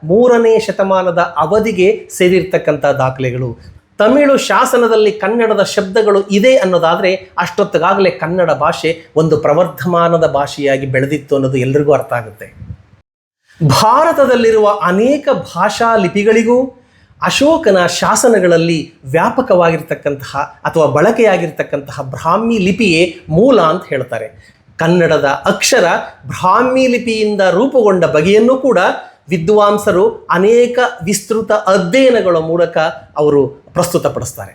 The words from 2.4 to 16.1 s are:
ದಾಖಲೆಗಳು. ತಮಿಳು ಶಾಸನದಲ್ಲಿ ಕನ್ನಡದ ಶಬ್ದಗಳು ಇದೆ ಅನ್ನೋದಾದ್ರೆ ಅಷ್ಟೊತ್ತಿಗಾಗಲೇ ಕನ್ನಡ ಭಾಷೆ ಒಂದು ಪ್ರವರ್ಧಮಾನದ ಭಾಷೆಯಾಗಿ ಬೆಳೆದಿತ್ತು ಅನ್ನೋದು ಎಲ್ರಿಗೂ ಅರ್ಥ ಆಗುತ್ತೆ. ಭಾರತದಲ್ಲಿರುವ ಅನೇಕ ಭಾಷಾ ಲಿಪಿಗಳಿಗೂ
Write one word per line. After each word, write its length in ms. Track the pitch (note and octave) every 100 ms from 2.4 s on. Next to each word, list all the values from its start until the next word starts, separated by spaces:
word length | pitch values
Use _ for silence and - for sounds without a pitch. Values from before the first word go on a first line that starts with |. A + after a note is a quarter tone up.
| F3+ E3 - D3 C#3+
ದಾಖಲೆಗಳು. 960 | C3 C3 C3 B2+ B2 B2+ A#2+ - - _ _
ತಮಿಳು 380 | G#3+ C4+ C#4+ C4
ಶಾಸನದಲ್ಲಿ 760 | - G3+ C4+ B3 A#3 A3 G#3+
ಕನ್ನಡದ 500 | G3+ F#3+ A#3 A3 G3+
ಶಬ್ದಗಳು 680 | F#3 - F#3+ G#3 G#3 G3+ G3
ಇದೆ 260 | G3 A#3+ C4
ಅನ್ನೋದಾದ್ರೆ 760 | F#3 F3+ E3 F3 F#3+ F#3 - -
ಅಷ್ಟೊತ್ತಿಗಾಗಲೇ 720 | F3 - G3+ D#3 E3+ G3+ F#3+
ಕನ್ನಡ 400 | - D#3+ F3+ E3+
ಭಾಷೆ 520 | C#3 D3 E3+ D#3+ E3 - -
ಒಂದು 200 | D#3+ D3+
ಪ್ರವರ್ಧಮಾನದ 880 | D3+ D3 F3 - F3+ E3+ E3+ E3 D#3+
ಭಾಷೆಯಾಗಿ 600 | C#3 C#3+ - C#3 C3+ C3+
ಬೆಳೆದಿತ್ತು 480 | C3 C3+ D3 C3
ಅನ್ನೋದು 220 | C#3 C3+ C3+
ಎಲ್ರಿಗೂ 360 | B2 C#3 D3
ಅರ್ಥ 200 | C#3 -
ಆಗುತ್ತೆ. 340 | A#2+ A2 G2 G2 - - - _ _ _ _ _ _ _ _ D#3
ಭಾರತದಲ್ಲಿರುವ 1000 | C3 G#3+ B3 D#4+ D4 C4 B3 A3+ A3 G#3 G#3
ಅನೇಕ 460 | E3+ F#3 A#3 C#4+ D4
ಭಾಷಾ 640 | G#3+ - E3+ G3+ G#3 A#3 A3+
ಲಿಪಿಗಳಿಗೂ 920 | F#3